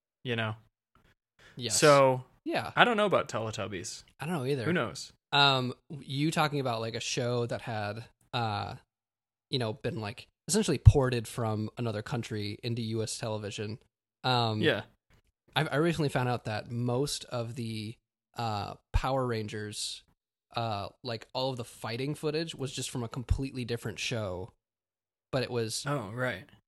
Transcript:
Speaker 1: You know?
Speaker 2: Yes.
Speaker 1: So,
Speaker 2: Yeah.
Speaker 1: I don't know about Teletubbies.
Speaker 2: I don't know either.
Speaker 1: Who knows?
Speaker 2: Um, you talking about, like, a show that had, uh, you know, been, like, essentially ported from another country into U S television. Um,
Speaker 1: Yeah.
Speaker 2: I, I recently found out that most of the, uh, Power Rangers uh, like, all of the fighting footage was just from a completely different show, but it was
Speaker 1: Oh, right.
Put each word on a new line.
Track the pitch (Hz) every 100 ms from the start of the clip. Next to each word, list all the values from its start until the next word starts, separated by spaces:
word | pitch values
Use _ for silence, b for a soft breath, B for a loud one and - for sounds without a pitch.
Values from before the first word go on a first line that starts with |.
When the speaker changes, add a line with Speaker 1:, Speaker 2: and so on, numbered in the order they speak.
| _ _
Speaker 1:
You | 131 117
know? | 110 110 - _ _ _ _ _ _ _ b b
Speaker 2:
Yes. | 117 -
Speaker 1:
So, | 156 143 135 127 - _ -
Speaker 2:
Yeah. | 330 78 -
Speaker 1:
I | 196
don't | 214
know | 208
about | 135 -
Teletubbies. | 113 110 107 98 98 - - - -
Speaker 2:
I | 151
don't | 175
know | 131
either. | 139
Speaker 1:
Who | 117
knows? | 175 117 - - - _
Speaker 2:
Um, | 143 143 131 127 - - 143
you | - 135 151
talking | 165 151 143
about, | 131 113
like, | 113
a | 113
show | - - 120 123 120
that | 123
had, | - 110 104 107 117 _ _
uh, | 123 113 104 98 120 - _ _ _ _ _ _
you | 135
know, | 113
been, | 107 120 120
like, | 104 - - _ -
essentially | 190 202 143
ported | - 151 127 120 107
from | - 113 107 107 -
another | 120 107
country | - 120 113 107 104 104
into | 120 117
U | 110 113
S | 107 -
television. | 117 107 104 101 107 110 _ _ _ _
Um, | 131 123 117 107
Speaker 1:
Yeah. | 156 107 - _ _ _ _ _ _
Speaker 2:
I, | 135 156
I | 139
recently | 170 151 143
found | 135 123
out | 120
that | - 104 -
most | 120 123 120 143 - -
of | 123 117 117
the, | 117 110 107 113 _ _ _ -
uh, | 117 104 95 95 _
Power | - 135 131 127
Rangers | 113 104 107 107 104 - - - _ _ _ _ -
uh, | 117 101 95 -
like, | 123 113 -
all | 127 131
of | 127
the |
fighting | 113 - 113 117 139
footage | 147 156 151 165
was | - 135
just | - 120
from | 131
a | 120
completely | - 117 - 139 131
different | 117 120 - -
show, | - 120 104 90 92 - _ _ _ _ _ _ _
but | 135
it | 120
was | 120 110 - 143
Speaker 1:
Oh, | 143 98
right. | 120 127 92 - -